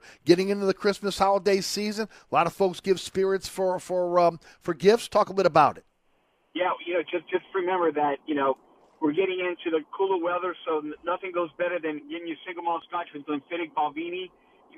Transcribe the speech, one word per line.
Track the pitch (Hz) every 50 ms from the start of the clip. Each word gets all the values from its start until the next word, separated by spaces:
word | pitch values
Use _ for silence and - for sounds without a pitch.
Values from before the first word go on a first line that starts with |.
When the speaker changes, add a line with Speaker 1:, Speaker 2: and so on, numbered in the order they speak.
| - - - - -
Speaker 1:
getting | 143 175 180 190 196
into | 202 202 196
the | 190 185
Christmas | - - 208 190 - 202 202 180 -
holiday | 196 196 196 202 170 202 196 196
season, | 175 - - 196 208 214 208 214 220 - - - - -
a | 123
lot | 147 170
of | 165 -
folks | - 196 185 170 -
give | - 196 190 165
spirits | - - - 190 190 190 190 190 - -
for, | - - 190 185 180 175
for, | - - 180 185 180 175 175 180
um, | 175 170 165 - - - - _
for | - - 170
gifts. | 147 165 196 220 233 - -
Talk | - 208 196 -
a | 185
bit | 196 185
about | 165 143 160 143 123 98 -
it. | - _ _ _ _ _ _ _ _ _ _ _ _ _ -
Speaker 2:
Yeah, | 311 180 - - - -
you | 339 349
know, | - - -
just, | 180 170 156 -
just | 180 175 - - -
remember | 196 180 180 185 185 170 160
that, | 147 147 147 143 139 - _
you | - 151
know, | 139 139 135 131 - _ _ _ _ _ _ _ -
we're | 160 147 147
getting | 180 190 185 185 185
into | 180 180 175 - - 175 160
the | 156 147 - - -
cooler | 196 190 196 175 165
weather, | 175 175 175 185 180 165 - -
so | 175 160 156
n-, | 151 151 147 - -
nothing | 170 180 180 196 190 175
goes | 175 175 160 - -
better | 175 175 180 170
than | 156 160 151 147 143 143
getting | 160 170 170 165
your | 156 - -
single | 185 175 170 170
malt | 170 170 165 - -
scotch | 175 175 170 - -
with | 143 139
Glenfiddich, | 156 151 143 - - 175 170 175 156 143
Balvenie, | 160 151 147 143 151 170 175 175 185 185 180 _ _ _ _ _ _ _ _ -